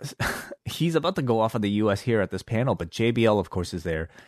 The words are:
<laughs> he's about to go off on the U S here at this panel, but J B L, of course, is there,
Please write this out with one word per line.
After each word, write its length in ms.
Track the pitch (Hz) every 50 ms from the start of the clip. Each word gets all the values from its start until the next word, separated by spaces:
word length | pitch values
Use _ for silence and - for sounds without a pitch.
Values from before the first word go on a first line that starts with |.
| - 139 - - - -
<laughs> 380 | - - - - - - -
he's 300 | - - - 156 170 165
about 200 | 160 143 175 190
to 60 | -
go 180 | 143 120 117 110
off 160 | 110 113 -
on 60 | 120
the 80 | 104 101
U 200 | 101 104 107 107
S 120 | 101 101
here 180 | - - 117 110
at 120 | 95 92
this 120 | - 92 -
panel, 320 | - 117 110 123 135 104
but 140 | 80 87 82
J 220 | - - 117 117
B 120 | 117 113 113
L, 160 | 113 107 104
of 100 | 90 -
course, 240 | - 92 87 - -
is 100 | 90 82
there, 260 | 87 80 80 80 80 - - -